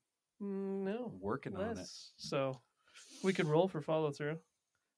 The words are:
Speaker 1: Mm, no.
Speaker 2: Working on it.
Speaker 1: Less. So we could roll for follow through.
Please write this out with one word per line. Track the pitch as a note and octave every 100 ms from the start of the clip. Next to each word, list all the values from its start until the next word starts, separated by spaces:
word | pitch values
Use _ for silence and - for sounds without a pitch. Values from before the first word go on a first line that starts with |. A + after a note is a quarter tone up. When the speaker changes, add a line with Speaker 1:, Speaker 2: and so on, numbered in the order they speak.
| _ _ _ _
Speaker 1:
Mm, | G3+ G3 G3 G3
no. | F#3+ A3+ A#3 F#2+
Speaker 2:
Working | G2 - C3 F#2
on | A3+
it. | G2+
Speaker 1:
Less. | F2+ - - -
So | - D3 C3+ C3 _ _ _ - - -
we | F#3+
could | F#3 D#3+
roll | D#3 F#3+
for | E3
follow | D3 D#3+ D3+
through. | C#3+ D3 E3 - _ _ _ _